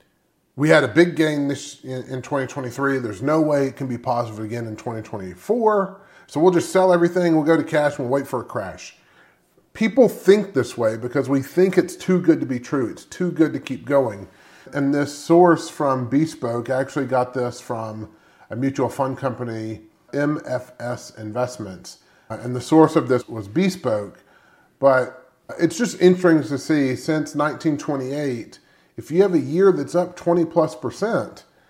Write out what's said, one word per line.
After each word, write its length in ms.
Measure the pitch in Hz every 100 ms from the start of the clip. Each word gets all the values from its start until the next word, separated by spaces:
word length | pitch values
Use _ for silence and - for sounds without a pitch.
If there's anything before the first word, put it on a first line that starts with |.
| _ _ _ _ _
"We 140 | - 147
had 160 | 156
a 40 | 131
big 280 | 151 175 147
gain 320 | 156 147 143
this 340 | 135 - -
in, 200 | 131 127
in 180 | 123 131
twenty 260 | - 143 131
twenty-three. 520 | 143 123 120 139 135
There's 240 | 117 92
no 180 | 135 156
way 280 | 151 143 135
it 80 | -
can 100 | 131
be 100 | 120
positive 480 | 131 120 113 107
again 220 | 107 117 113
in 100 | 107
twenty 240 | 123 113
twenty-four. 1000 | 107 107 92 - - 233 220 208 185 - - - _
So 120 | 143
we'll 120 | 180
just 200 | 175 160
sell 200 | 190 185
everything, 440 | 175 170 180 175 160
we'll 80 |
go 120 | 151 160
to 60 |
cash, 360 | 135 151 147 143
and 20 |
we'll 200 | 123 139
wait 60 | 131
for 140 | 123
a 40 |
crash." 520 | - 120 95 80 - - _ _ _ _ _ _ _
People 340 | - 226 - 226
think 460 | - - 208 196
this 220 | 139 110 -
way 200 | 113 110
because 320 | 120 143 127
we 140 | 139
think 340 | 135 - 190 180
it's 180 | 175
too 240 | - - 180
good 220 | 156 147
to 60 | 131
be 120 | 123
true. 300 | - 143 110
It's 160 | -
too 260 | - - 180
good 220 | 147 151
to 80 | 131
keep 240 | - 127
going. 420 | 117 143 123 98 92 _ _ - -
And 220 | 147 139
this 220 | 143 143 -
source 520 | - 170 180 160 -
from 400 | - 143 131 120
Bespoke, 600 | 139 156 - 120 117 120
I 100 | 131
actually 240 | 131 147
got 300 | 127 127 123
this 260 | 131 123 120
from 480 | - 117 110 110 107 _ _ _ -
a 80 | 110
mutual 320 | 135 135 120
fund 300 | - 135 127
company, 640 | 135 113 120 110 110 110 - _ _
M 260 | 139 147 151 -
F 260 | - - -
S 300 | 120 120 - -
Investments. 800 | 107 113 123 - 98 90 - - _ _ -
Uh, 80 | 110
and 160 | 123 123
the 40 |
source 360 | - 156 156 160
of 120 | 123
this 200 | 123 -
was 200 | 113 101
Bespoke. 760 | 123 190 185 127 107 101 - _ _ _ _ _ _
But 520 | 135 131 123 - - _ - -
it's 180 | 170 -
just 240 | 233 -
interesting 480 | 180 180 180 160 127
to 100 | 139
see, 380 | - 156 135 127
since 380 | - 156 147
nineteen 420 | 147 147 - 165 143
twenty-eight, 840 | - 139 127 143 147 117 - - _ _ _ -
if 140 | -
you 120 | 160
have 120 | 196
a 40 | 175
year 320 | 127 160 196
that's 220 | 156 135
up 220 | 175 180 -
twenty 300 | 170 170 160
plus 280 | 170 -
percent, 720 | - 120 - 208 185 - - - _